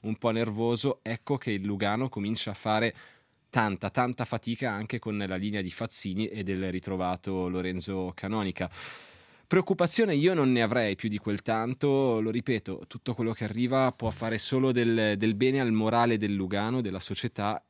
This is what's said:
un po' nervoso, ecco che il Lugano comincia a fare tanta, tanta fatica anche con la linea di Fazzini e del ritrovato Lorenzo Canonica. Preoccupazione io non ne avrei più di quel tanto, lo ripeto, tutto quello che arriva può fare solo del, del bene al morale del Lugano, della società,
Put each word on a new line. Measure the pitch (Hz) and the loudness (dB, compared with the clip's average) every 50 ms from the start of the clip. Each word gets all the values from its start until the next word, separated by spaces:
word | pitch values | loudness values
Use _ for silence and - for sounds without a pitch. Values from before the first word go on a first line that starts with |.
un | - 110 110 | -6 -6 -6
po' | - - 117 | 0 0 0
nervoso, | 110 113 117 113 104 110 117 117 120 113 - 139 - _ - | 2 2 0 0 0 0 0 0 0 0 0 -2 -2 _ -4
ecco | 110 117 - - - 143 | -6 -6 -6 -2 -2 -4
che | 127 - 123 | -2 -2 -2
il | 104 98 95 | -4 -2 -2
Lugano | 104 101 95 104 101 107 117 131 131 | -2 -2 0 0 0 0 0 -2 -4
comincia | - 107 101 104 113 - - 110 | -4 -4 -2 -2 -2 -2 -4 -6
a | 98 | -6
fare | - - 110 107 107 117 113 - - - - - _ _ _ _ _ _ _ | -4 -2 0 2 2 2 0 -2 -6 -20 -20 -20 _ _ _ _ _ _ _
tanta, | - 123 110 104 95 - - 98 | 0 2 2 2 0 -2 -4 -4
tanta | - 131 123 123 120 - 120 | 0 0 0 0 0 -4 -4
fatica | - 120 110 - 117 117 - 135 120 | -4 -4 -6 -4 -6 -6 -4 -4 -4
anche | 104 101 107 - 127 113 | -4 -4 -4 -4 -6 -6
con | - 113 107 | -4 -4 -4
la | 101 101 95 95 | -4 -4 -4 -4
linea | 92 101 104 104 101 | -2 -2 -2 -2 -2
di | 92 90 | -4 -4
Fazzini | - - 113 - - - - 98 92 101 110 | -6 -6 -8 -6 -6 -6 -6 -4 -2 -2 -2
e | - 104 107 95 | -4 -4 -6 -4
del | 98 95 92 95 92 | -2 -2 -2 -2 -2
ritrovato | 90 92 - 98 95 90 90 90 92 90 - 98 95 92 92 | -4 -4 -4 -4 -4 -2 0 -2 -2 -2 -4 -4 -2 -2 -2
Lorenzo | 90 90 92 90 92 92 90 82 101 98 92 92 90 87 | -2 -2 -2 -2 -2 -4 -4 -4 -4 -4 -4 -4 -6 -8
Canonica. | - - 98 110 110 101 92 - - 90 87 - - - - - - - - - - - _ - _ _ | -8 -6 -4 -2 -2 -2 -2 -2 -4 -6 -6 -6 -12 -14 -14 -16 -18 -20 -20 -20 -20 -20 _ -20 _ _
Preoccupazione | - 165 185 185 - 190 - 175 170 - 233 226 202 156 | 2 2 2 4 4 2 2 2 2 4 2 2 4 4
io | 143 151 185 185 | 4 4 4 4
non | 160 139 131 | 4 4 4
ne | 127 120 113 | 4 4 4
avrei | 104 120 123 113 104 98 | 4 4 2 2 2 0
più | - - 110 | -2 -2 -4
di | 104 101 | -4 -2
quel | - 110 104 104 - | -2 -2 -4 -2 0
tanto, | - 113 110 113 120 127 - - 143 139 139 135 127 117 110 | 0 0 0 0 -2 -2 0 2 2 4 4 4 4 2 2
lo | 110 110 | 0 0
ripeto, | 110 120 - - 120 107 - 95 92 - - | -2 -2 0 0 -2 -2 -2 -6 -10 -10 -10
tutto | - - 117 - 127 113 | -14 -16 -10 -6 -6 -4
quello | - 113 113 107 | -2 -2 -2 -2
che | - 113 | -2 -4
arriva | 104 104 117 123 120 135 135 131 127 | -4 -2 0 0 2 4 4 2 2
può | 117 - 117 113 | 0 0 -4 -4
fare | - - 117 113 113 110 | -2 -2 -4 -2 -2 -2
solo | - - 139 131 131 131 | -2 0 0 2 2 4
del, | 123 123 117 117 113 113 110 107 104 | 4 4 4 4 4 4 4 4 2
del | 101 110 113 107 | 2 2 0 2
bene | 101 127 131 131 139 | 4 2 2 4 2
al | 131 117 | 2 2
morale | 110 110 107 110 117 117 117 120 113 | 2 2 2 4 4 4 4 4 4
del | 107 107 101 101 | 2 0 0 0
Lugano, | 98 95 90 101 101 104 113 123 127 | 0 -2 -2 -2 -2 0 0 0 -2
della | 113 98 95 92 | -2 -2 -4 -6
società, | - - 98 - - 117 - - 101 104 107 - _ | -6 -6 -6 -4 -6 -6 -4 -2 -2 -2 -2 -4 _